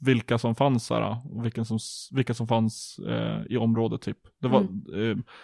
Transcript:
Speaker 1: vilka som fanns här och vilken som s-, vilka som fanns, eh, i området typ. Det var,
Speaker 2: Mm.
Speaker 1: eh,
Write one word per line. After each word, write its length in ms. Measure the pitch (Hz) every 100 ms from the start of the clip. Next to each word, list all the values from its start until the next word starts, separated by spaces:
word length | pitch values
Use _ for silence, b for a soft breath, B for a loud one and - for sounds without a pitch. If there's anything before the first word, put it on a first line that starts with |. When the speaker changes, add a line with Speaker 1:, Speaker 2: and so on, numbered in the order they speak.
Speaker 1:
vilka 380 | 135 120 - 117
som 160 | 120
fanns 360 | 113 139 123 -
här 260 | 113 104 113 139
och 140 | 110
vilken 200 | 117 120
som 120 | 113 110
s-, 320 | - - -
vilka 220 | 135 123
som 120 | 117 113
fanns, 500 | 113 110 - - -
eh, 440 | - 117 113 107 107
i 80 | 117
området 460 | 113 113 113 113
typ. 160 | - - _ -
Det 80 | 127
var, 120 | -
Speaker 2:
Mm. 500 | 185 104 - 95 113
Speaker 1:
eh, 140 | 107 - B